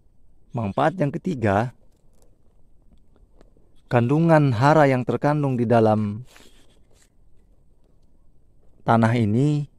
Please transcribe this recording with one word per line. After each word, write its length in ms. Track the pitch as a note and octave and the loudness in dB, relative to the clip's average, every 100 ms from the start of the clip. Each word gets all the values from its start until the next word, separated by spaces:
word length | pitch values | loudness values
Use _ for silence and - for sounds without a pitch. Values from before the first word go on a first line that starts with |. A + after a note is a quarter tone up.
| _ _ - - - | _ _ -20 -20 -14
Manfaat 480 | B2 G2+ A2 D3+ F#3 | -8 -6 -2 -2 -2
yang 160 | C#3+ - | -6 -6
ketiga, 560 | - C3+ G#2 G2 A#2+ - - _ - - - _ _ _ - - - - - _ _ - - _ - - - | -8 -4 0 0 -2 -8 -20 _ -20 -20 -20 _ _ _ -20 -20 -20 -20 -20 _ _ -20 -20 _ -20 -20 -4
kandungan 640 | B2 A#2+ D3+ E3 D#3 C#3+ | 0 0 0 2 4 2
hara 400 | A2+ C#3+ D#3 C#3 | 2 2 4 2
yang 160 | B2+ A#2+ | 0 -4
terkandung 480 | A#2 D3 D3+ C#3 B2 | -4 -2 -2 -2 -2
di 80 | |
dalam 640 | A2+ A#2 A2 G#2+ G#2 G#2+ B2+ - - - - _ _ _ _ _ - - _ _ _ _ _ _ - - - - _ _ - - | 0 2 2 2 -2 -8 -14 -20 -20 -20 -20 _ _ _ _ _ -20 -20 _ _ _ _ _ _ -20 -20 -20 -20 _ _ -20 -8
tanah 320 | A#2+ A2+ A2+ A#2+ | 0 2 2 0
ini 560 | G#2 A2+ D3 D3 D3 | 0 0 0 -2 -6